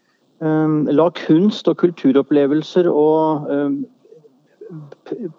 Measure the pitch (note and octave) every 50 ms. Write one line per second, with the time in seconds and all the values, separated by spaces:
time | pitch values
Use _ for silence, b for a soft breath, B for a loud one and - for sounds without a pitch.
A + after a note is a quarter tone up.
0 | _ _ _ _ _ _ _ - E3 D#3 D#3 D#3 D#3 D#3 D#3 D3+ D3 B2 C#3 C#3+
1 | D#3+ F3+ E3 - - - D#3 D#3+ G3 G#3 - - - - C#3+ - - F3 F3 -
2 | - C3+ B2+ C#3 C3+ - D3+ D3 C#3+ C3+ D3+ D#3 D#3 - - F#3 F3 F3 D3+ D3
3 | D3+ D#3 D#3 D#3 D#3 D#3 D#3 C#3+ D3+ C#3+ C#3+ C#3+ C#3+ C#3+ C#3 C#3+ - - _ _
4 | _ - - - _ _ _ _ _ _ _ - - - E3+ D#3 D3 C#3+ - _
5 | - - - - A3+ E3+ D#3